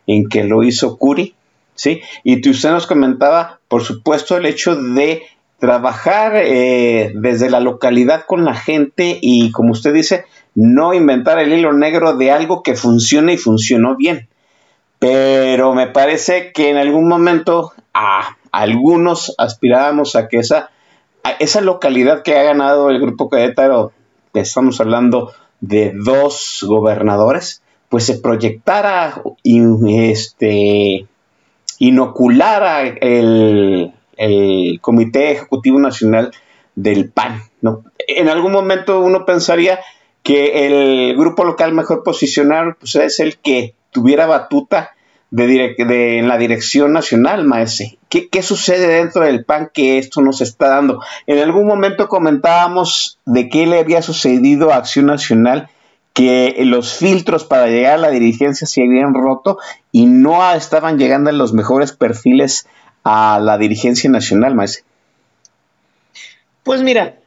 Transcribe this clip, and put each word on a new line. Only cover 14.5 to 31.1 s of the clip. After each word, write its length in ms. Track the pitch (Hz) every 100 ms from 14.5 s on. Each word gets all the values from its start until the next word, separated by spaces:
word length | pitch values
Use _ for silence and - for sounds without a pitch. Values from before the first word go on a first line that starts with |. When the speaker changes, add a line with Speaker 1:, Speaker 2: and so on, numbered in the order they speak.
| _ _ _ _ _
Speaker 1:
Pero 720 | 127 135 135 135 131 131 131
me 140 | 127 123
parece 680 | 139 139 156 170 180 180
que 160 | 151 147
en 80 | 143
algún 320 | 143 151 165
momento 640 | 170 170 165 165 170 165 - _
a 440 | - 104 95 95 - _
algunos 840 | 92 107 117 143 170 175 165 - -
aspirábamos 800 | 117 110 123 123 143 147 139 117
a 140 | 113
que 80 | 117
esa, 320 | 117 151 - _ _ _ _ _
a 80 | -
esa 280 | - 156 208
localidad 640 | 190 180 147 127 127 147
que 140 | 160 147
ha 60 |
ganado 460 | 147 147 139 143 143
el 120 | 127
Grupo 280 | 127 113 131
Querétaro, 640 | 131 120 120 135 123 90 - _ _ _
estamos 460 | 104 98 131 131 -
hablando 540 | 110 117 123 123 117 - _ _
de 320 | 104 104 104 98
dos 680 | 107 135 143 143 - - 98
gobernadores, 960 | 110 107 101 104 101 110 160 - - _ _ _
pues 160 | 117 113
se 140 | -
proyectara, 1040 | 120 113 110 110 - 202 202 185 160 - - -
in-, 460 | - 117 117 110 107
este, 1200 | 110 113 107 - _ 107 104 101 104 101 95 98